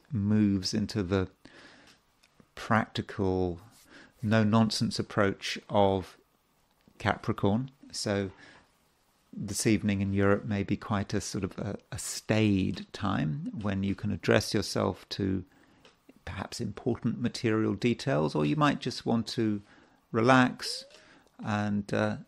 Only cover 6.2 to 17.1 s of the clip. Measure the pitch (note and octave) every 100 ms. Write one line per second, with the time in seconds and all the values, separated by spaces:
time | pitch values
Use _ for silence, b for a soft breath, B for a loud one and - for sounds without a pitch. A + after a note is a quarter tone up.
6.2 | _ _ _ _ _ _ _ - G#2 -
7.2 | - G#2+ G2+ G#2+ C#3 - - - A2 G2+
8.2 | G2 - B B B _ _ _ _ _
9.2 | _ - G2 G2 A#2+ G#2 G#2 G2 G2 G2
10.2 | G2 G2+ A#2+ G2+ G2+ C#3+ - G#2 G2 G#2
11.2 | - A2 F#2 - G2+ G#2 _ - - -
12.2 | - A2 G#2+ G2 F#2+ F#2 - - G2 G#2
13.2 | D3+ C#3+ G3 F3+ G2+ G2 G2 G2 G#2 G2
14.2 | - A2+ - G#2+ F#2+ A2 G2+ F#2+ - -
15.2 | G2 F#2+ F2+ b b b b b _ _
16.2 | - F#2+ - - G2 - - A2 A#2